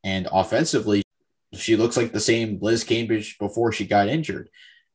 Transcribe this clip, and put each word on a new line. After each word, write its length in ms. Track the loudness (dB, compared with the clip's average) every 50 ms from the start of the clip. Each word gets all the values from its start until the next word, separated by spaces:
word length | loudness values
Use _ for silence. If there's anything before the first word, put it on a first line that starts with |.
| -6
And 240 | -4 -4 -4 -2 0
offensively, 720 | 0 0 2 2 2 0 2 2 0 0 2 2 2 2 0 _ _ _ _ _ _ _ _ _
she 240 | -14 -4 0 2 4
looks 200 | 4 4 2 2
like 160 | 0 0 0
the 80 | -2 -2
same 380 | 0 2 2 2 0 -2 -4 -2
Liz 220 | 0 0 0 0 0
Cambage 540 | 0 -2 -2 0 0 -2 -2 -4 -6 -8 -6
before 340 | -6 -4 -2 0 -2 0
she 140 | -2 -2 -2
got 220 | 0 2 2 2 2
injured. 400 | 0 -2 -2 -4 -6 -10 -12 -16 _ -20 -20 -20 _ _ _ _